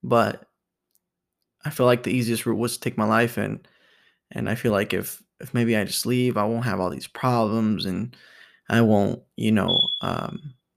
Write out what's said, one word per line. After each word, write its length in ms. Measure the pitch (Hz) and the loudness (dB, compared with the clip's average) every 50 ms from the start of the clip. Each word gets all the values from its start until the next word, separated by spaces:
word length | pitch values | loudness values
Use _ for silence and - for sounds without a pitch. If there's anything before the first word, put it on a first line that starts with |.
| - | -2
But 440 | 120 123 117 110 107 107 - - _ _ _ _ _ _ _ _ _ _ _ _ _ _ _ _ _ _ _ _ _ _ _ _ | 2 4 4 4 2 0 -6 -14 _ _ _ _ _ _ _ _ _ _ _ _ _ _ _ _ _ _ _ _ _ _ _ _
I 40 | 147 | -10
feel 160 | 147 - 127 | -2 2 4
like 180 | 123 123 120 - | 4 4 4 2
the 80 | 110 | -2
easiest 340 | 101 127 120 110 117 110 - | 0 0 0 0 -2 -2 -2
route 120 | 120 113 101 | -2 -2 0
was 180 | 113 113 - | -2 -4 -4
to 40 | - | -4
take 180 | - 123 - - | -6 -6 -2 0
my 80 | 107 | 0
life, 320 | 107 110 110 120 120 - - | 2 4 2 2 2 0 -4
and, 300 | 104 101 107 - _ _ _ _ _ _ _ _ _ _ _ _ _ _ | -4 -4 -6 -8 _ _ _ _ _ _ _ _ _ _ _ _ _ _
and 180 | - - 117 104 | -8 -6 -4 -4
I 60 | 107 | -4
feel 160 | 123 - 123 | -2 0 0
like 220 | 107 98 104 - - | 2 2 0 0 -2
if, 280 | 95 95 - - - _ _ _ _ | -4 -4 -6 -12 -16 _ _ _ _
if 140 | - - - | -18 -6 -2
maybe 220 | 123 120 113 117 107 | 0 0 2 2 0
I 60 | 101 | 0
just 220 | - - - - | -2 -4 -4 -2
leave, 320 | 113 123 123 123 123 117 107 | 0 0 2 2 0 0 0
I 80 | 104 | 0
won't 200 | 107 117 117 120 | 0 -2 -2 -2
have 140 | 117 98 95 | -2 -2 -2
all 100 | 92 90 | -2 -2
these 180 | 80 65 - - | -4 -6 -12 -14
problems, 800 | _ - - 131 123 120 113 107 107 113 110 107 107 95 80 | _ -4 -2 0 2 2 2 2 2 0 0 0 0 -2 -4
and 300 | 98 92 90 107 123 123 - - - - - - - _ _ _ _ | -4 -4 -4 -6 -8 -10 -16 -20 -20 -20 -20 -20 -20 _ _ _ _
I 120 | 113 113 | 2 4
won't, 400 | 117 110 107 101 101 101 - - - _ _ | 6 6 6 4 4 2 0 -4 -10 _ _
you 160 | - 117 107 | -4 0 2
know, 280 | 110 104 95 92 - - 101 - - - | 2 2 2 2 2 2 2 0 -2 -4
um, 520 | - - - 50 - - - - - 147 127 _ _ _ _ | -4 -4 -4 -4 -6 -8 -10 -12 -14 -16 -18 _ _ _ _